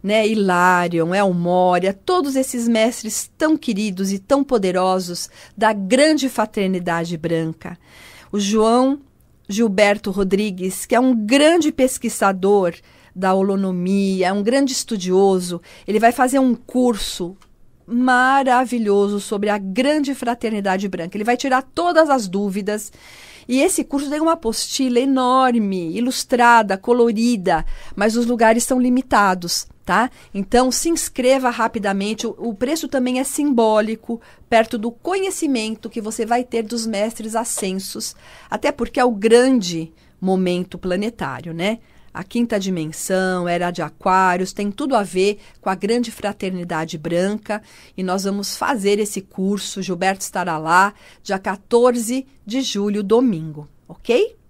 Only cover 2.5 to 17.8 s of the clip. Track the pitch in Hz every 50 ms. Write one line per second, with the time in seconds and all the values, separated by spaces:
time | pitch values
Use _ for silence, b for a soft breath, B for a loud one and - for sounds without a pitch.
2.5 | - 247 233 233 233 220 220 240 240 - - 220 - - - - _ _ 320 311
3.5 | 320 302 - - 220 190 214 214 185 180 196 190 196 196 190 _ 277 277 277 277
4.5 | 262 220 190 185 180 185 185 185 185 190 180 175 175 - - B B B B B
5.5 | B - 226 214 220 202 190 185 233 262 294 311 311 285 269 262 - - 214 220
6.5 | - 214 196 185 190 180 175 175 165 170 170 165 175 160 156 165 170 165 165 160
7.5 | 160 _ - 175 175 B B B B B B B B B B B - 208 202 196
8.5 | 214 220 214 226 233 247 262 269 277 277 - _ _ _ _ _ _ _ _ -
9.5 | 202 214 233 226 190 196 208 202 208 214 - 208 185 202 196 190 196 190 214 214
10.5 | 185 185 180 190 185 - - - 247 226 254 262 254 226 214 208 254 285 294 311
11.5 | 339 359 311 302 - - 254 254 - - - 226 - - 220 196 196 185 180 196
12.5 | 208 202 185 170 170 - b b b b b b b 185 185 190 190 190 190 196
13.5 | 196 196 196 190 185 180 175 185 196 196 196 190 190 185 180 175 196 202 202 220
14.5 | 247 277 277 262 262 - - - 233 196 175 185 185 190 196 196 190 185 180 175
15.5 | 175 170 B B B B B - 202 220 220 233 240 - 254 254 269 277 262 254
16.5 | 233 - - - - 247 254 247 233 190 - - - - 185 170 190 _ - _
17.5 | _ _ - - _ _